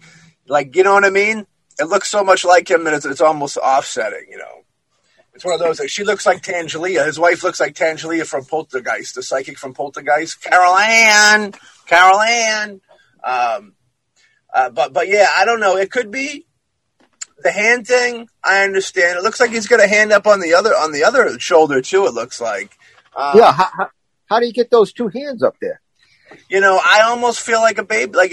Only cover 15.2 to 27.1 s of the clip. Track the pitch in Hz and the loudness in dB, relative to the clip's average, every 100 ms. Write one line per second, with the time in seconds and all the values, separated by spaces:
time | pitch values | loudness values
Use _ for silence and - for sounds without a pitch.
15.2 | 180 160 208 226 202 190 190 254 214 262 | 4 2 0 0 0 0 -2 -4 -6 -8
16.2 | 277 294 - _ _ _ _ _ _ _ | -10 -12 -20 _ _ _ _ _ _ _
17.2 | - _ 180 180 214 247 220 247 247 240 | -20 _ -4 -2 0 0 0 -2 -2 -6
18.2 | 233 _ - 196 196 196 196 - 175 180 | -14 _ -2 0 0 -2 -4 0 0 0
19.2 | 202 226 240 233 208 233 196 214 214 202 | -4 0 -2 -2 0 2 4 2 2 2
20.2 | 208 202 170 175 214 196 156 143 175 262 | 4 2 2 2 2 0 -2 0 0 2
21.2 | 185 120 - 170 156 131 127 190 190 117 | 0 -2 0 2 4 0 0 0 0 -2
22.2 | 120 - 113 101 101 _ _ _ _ - | -8 -8 -6 -6 -10 _ _ _ _ -8
23.2 | 139 196 202 143 185 - 190 _ _ _ | 2 6 6 4 0 -4 -10 _ _ _
24.2 | - 220 240 233 233 233 202 - 233 233 | -4 -2 0 -2 0 2 2 -2 -8 -8
25.2 | 285 240 117 - - - _ _ _ _ | -12 -4 -4 -4 -10 -10 _ _ _ _
26.2 | _ - _ 190 196 190 170 208 226 | _ -20 _ 0 2 2 4 4 2